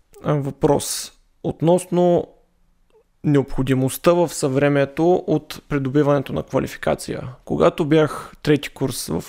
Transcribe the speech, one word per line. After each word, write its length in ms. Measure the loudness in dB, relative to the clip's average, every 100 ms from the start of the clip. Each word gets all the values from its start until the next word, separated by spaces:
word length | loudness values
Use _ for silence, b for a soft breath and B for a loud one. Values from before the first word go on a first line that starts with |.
| _ -10
а, 100 | -4
въпрос 800 | -2 -2 -2 0 0 -2 -8 -10 -18 _ _
относно 840 | -8 0 2 2 2 2 4 2 0 _ _ _ _ _ _ _ _ _
необходимостта 880 | 2 2 2 -2 -2 0 0 0 2
в 160 | 4 2
съвремието 960 | -2 -2 0 2 2 0 0 2 2 2
от 340 | -2 -2 -14 -6
придобиването 640 | -4 0 2 2 2 0
на 100 | -6
квалификация. 840 | -4 -4 -4 -4 -4 -4 -4 -10 -10 -16 -8
Когато 400 | 0 2 2 0
бях 480 | 2 2 -2 -14 -8
трети 260 | 0 0 0
курс 380 | -6 -6 -6 -6
в 160 | -8